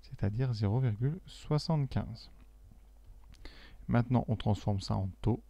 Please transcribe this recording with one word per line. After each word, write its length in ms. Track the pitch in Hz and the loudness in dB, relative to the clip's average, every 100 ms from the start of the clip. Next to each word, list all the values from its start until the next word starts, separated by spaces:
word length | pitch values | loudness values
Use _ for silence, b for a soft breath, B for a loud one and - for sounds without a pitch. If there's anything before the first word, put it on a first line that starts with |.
c'est-à-dire 500 | - 135 104 104 131 | -16 -2 0 2 0
zéro 280 | 113 107 113 | 2 2 4
virgule 380 | 131 104 123 175 - | 2 2 0 -2 -10
soixante-quinze. 1040 | - - 151 - 160 139 - - 117 - - - - - - - - - - - - B B B B - | -16 0 0 2 0 2 0 -4 -8 -14 -20 -20 -20 -20 -20 -20 -20 -20 -20 -18 -16 B B B B 0
Maintenant, 360 | 120 117 123 - | 2 4 2 2
on 80 | 110 | 0
transforme 440 | - 101 - 101 | 2 2 2 -2
ça 160 | - 104 | 0 -2
en 120 | 95 90 | -2 0
taux 200 | - 113 - | 0 0 -2